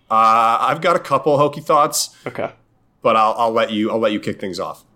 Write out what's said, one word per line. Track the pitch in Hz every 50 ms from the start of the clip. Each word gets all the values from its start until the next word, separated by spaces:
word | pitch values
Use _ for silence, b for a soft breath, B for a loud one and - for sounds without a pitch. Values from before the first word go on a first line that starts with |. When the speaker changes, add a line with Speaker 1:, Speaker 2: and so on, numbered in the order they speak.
| _ -
Speaker 1:
Uh, | 110 110 113 113 113 117 117 113 117 -
I've | 123 120 135 160 160
got | 175 170
a | 180
couple | - - 143 131 - 156 147 139
hokey | 147 147 143 160 139
thoughts. | - 160 147 147 151 151 - - - _ _ -
Speaker 2:
Okay. | 131 - - - - - _ _ _ _ _ _ _ _ _ -
Speaker 1:
But | 123 113
I'll, | 110 110 110 107 117
I'll | 120 113 113
let | 113 113 110
you, | 110 104 104 110
I'll | 95 110
let | 113 110 107
you | -
kick | - - - -
things | - 98 90 87
off. | 92 76 78 - _ _ _